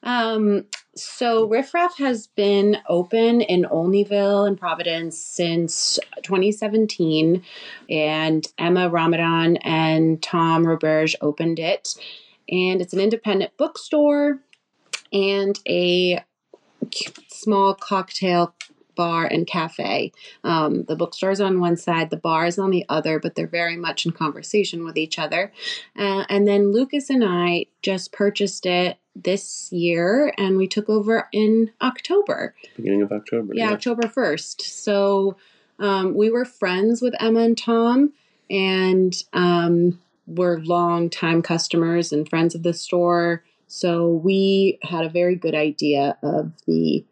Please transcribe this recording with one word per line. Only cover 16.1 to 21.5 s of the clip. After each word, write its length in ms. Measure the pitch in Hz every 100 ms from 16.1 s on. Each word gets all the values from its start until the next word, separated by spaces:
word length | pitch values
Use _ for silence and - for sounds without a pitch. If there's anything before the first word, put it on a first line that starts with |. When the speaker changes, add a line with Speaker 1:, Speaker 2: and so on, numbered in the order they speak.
| 175 - _ _ - _ _ - - - - _
Speaker 1:
small 460 | - - 202 196
cocktail 800 | 196 - 196 185 - 190 175 175 _ - _ _ -
bar 300 | 175 165 165
and 200 | 156 170
cafe. 680 | 175 165 - 87 113 - _ - -
Um, 400 | - 165 156 175
the 120 | 175 160
bookstore 340 | 170 - 190
is 100 | 196
on 200 | 202